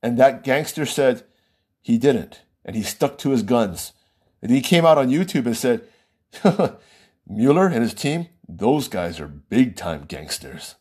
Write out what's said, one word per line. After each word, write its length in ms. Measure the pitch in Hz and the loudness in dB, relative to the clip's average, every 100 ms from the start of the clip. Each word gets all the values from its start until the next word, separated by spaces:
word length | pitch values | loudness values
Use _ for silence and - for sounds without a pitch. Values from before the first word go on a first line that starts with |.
And 160 | 117 120 | -4 4
that 280 | 131 120 | 4 4
gangster 420 | - 131 - - 143 | -2 0 0 -4 -4
said 380 | - 135 120 - _ _ _ _ _ | 2 2 0 -6 _ _ _ _ _
he 180 | - 117 | -2 2
didn't. 440 | 135 120 76 - _ _ | 2 2 -4 -16 _ _
And 120 | - 107 | -10 -8
he 60 | |
stuck 360 | 101 - 143 - | -8 -4 -4 -2
to 120 | 139 | -2
his 120 | 135 | 0
guns. 500 | 101 120 107 87 - _ _ _ _ _ | 2 0 0 -4 -14 _ _ _ _ _
And 120 | 110 | 0
he 80 | 127 | 0
came 240 | 127 170 | 2 4
out 140 | 165 151 | 6 6
on 100 | 131 | 4
YouTube 380 | 139 180 151 120 | 0 -2 -2 -2
and 100 | 113 | -2
said, 320 | 127 117 - _ _ _ _ - | 0 -2 -4 _ _ _ _ 0
<laughs> 340 | 208 - 170 - _ _ _ _ _ | 0 2 -2 -4 _ _ _ _ _
"Mueller 400 | 104 127 151 190 | -2 2 4 4
and 160 | 131 | 2
his 120 | 117 | -2
team, 340 | - 147 156 170 _ - | -2 -4 -4 -6 _ -20
those 420 | 87 101 147 127 | -4 0 0 -2
guys 300 | 98 87 85 | -6 -6 -8
are 80 | 73 | -14
big-time 760 | 73 _ 117 127 92 90 78 | -16 _ 0 0 0 -10 -10
gangsters. 720 | 73 71 78 - 69 71 - - | -10 -14 -12 -12 -12 -18 -20 -20